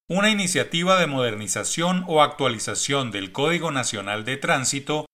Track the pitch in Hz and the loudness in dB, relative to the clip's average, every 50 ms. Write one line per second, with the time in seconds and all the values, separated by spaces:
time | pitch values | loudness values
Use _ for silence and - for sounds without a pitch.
0 | _ - 170 190 202 214 214 202 190 175 - 143 120 - - 165 175 185 190 185 | _ -4 0 2 2 2 2 2 0 0 0 0 0 0 0 0 2 4 4 4
1 | 170 151 139 131 123 117 107 107 107 92 - 110 98 - - 156 170 175 180 180 | 4 2 0 0 0 0 -2 -4 -6 -4 -4 -4 -4 -4 -2 0 0 2 2 0
2 | 180 180 165 151 147 143 - - 139 127 117 107 - - 104 - - - 139 143 | 0 2 6 6 6 6 4 0 0 0 0 -2 -4 -6 -4 -4 -2 0 0 -2
3 | 131 117 98 101 98 95 101 - 143 156 170 175 160 165 147 131 117 - - 104 | -2 -2 -4 -6 -8 -8 -4 -2 0 0 0 0 -2 -2 -2 -2 -2 -2 -4 -4
4 | 98 98 104 110 107 123 131 135 - - 165 139 127 - - 139 139 - 151 151 | -4 -4 -4 -4 -2 -4 -6 -4 0 0 0 0 0 -2 -2 -4 -2 -2 -2 -2
5 | 294 - | -2 -6